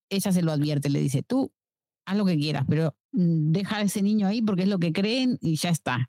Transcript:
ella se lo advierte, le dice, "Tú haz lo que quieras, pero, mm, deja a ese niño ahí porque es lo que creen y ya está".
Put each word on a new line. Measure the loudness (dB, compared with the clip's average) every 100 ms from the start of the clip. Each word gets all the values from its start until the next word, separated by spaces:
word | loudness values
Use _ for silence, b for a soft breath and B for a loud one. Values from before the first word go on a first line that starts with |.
| _
ella | -2 0
se | 2
lo | 2
advierte, | 0 0 0 0
le | 0
dice, | 0 -2
"Tú | -2 -2 -2 -8 _ _ _ _ -4
haz | 0
lo | 2
que | 0
quieras, | 0 -2 0
pero, | 0 0 -4 _
mm, | 0 2 2 2
deja | 0 -2 -2
a |
ese | -2 0
niño | 0 2 0
ahí | 0
porque | 0 0
es | 0
lo | 0
que | 0
creen | 0 0 0 0 -2
y | -2 -2
ya | 0
está". | -2 -2 -2